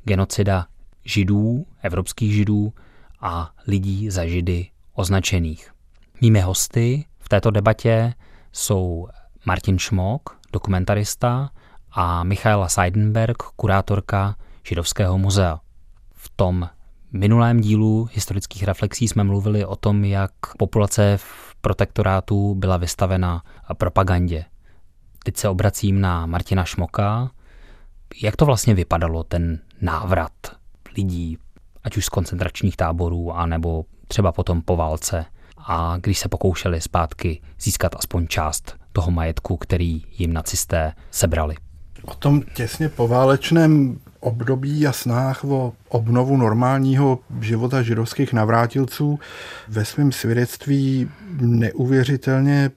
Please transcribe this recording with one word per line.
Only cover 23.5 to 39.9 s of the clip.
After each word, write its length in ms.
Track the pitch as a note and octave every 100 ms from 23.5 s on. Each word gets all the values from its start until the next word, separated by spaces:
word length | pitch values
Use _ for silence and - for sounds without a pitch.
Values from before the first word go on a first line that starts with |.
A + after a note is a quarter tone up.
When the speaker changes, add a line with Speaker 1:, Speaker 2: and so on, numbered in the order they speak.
| - - E2+
Speaker 1:
propagandě. 680 | F2 - F#2+ F2 F2+ E2 D#2+ - - - - _ - -
Teď 120 | - -
se 120 | G#2
obracím 520 | F#2 G2 - G2 G2
na 260 | F#2+ F2 E2
Martina 380 | E2+ - F#2+
Šmoka. 680 | F2 - E2+ - G2+ A2+ B2+ - - - - - - - - -
Jak 140 | G#2+ -
to 100 | D3
vlastně 280 | A#2+ -
vypadalo, 500 | F#2+ E2+ E2 E2 E2
ten 340 | D#2+ F2 E2+ D#2+ - -
návrat 520 | F2 D#2+ F#2+ F2+ D#2+ - - - - - - -
lidí, 420 | G2 F2 E2 E2 - - - -
ať 120 | - -
už 80 |
z 40 | -
koncentračních 680 | - F2+ F2 G#2+ - G2 -
táborů, 560 | E2+ E2+ E2+ F2 E2+
anebo 520 | E2+ E2+ E2 E2 D#2+ D#2+ - -
třeba 240 | - F#2+
potom 300 | - - E2+
po 140 | D#2+ F2
válce, 480 | D#2+ D#2+ - E2+ D#2+ - - - -
a 300 | E2 E2 F2
když 180 | G2+ F#2+
se 100 | -
pokoušeli 520 | - F#2+ F2 F#2 E2
zpátky 600 | - F2+ E2 - F2 D#2+ - -
získat 360 | - - F2+ -
aspoň 280 | - F2 E2
část 500 | - D2+ - - - -
toho 180 | - E2
majetku, 460 | E2+ E2 D#2+ - F#2
který 460 | - F2 E2+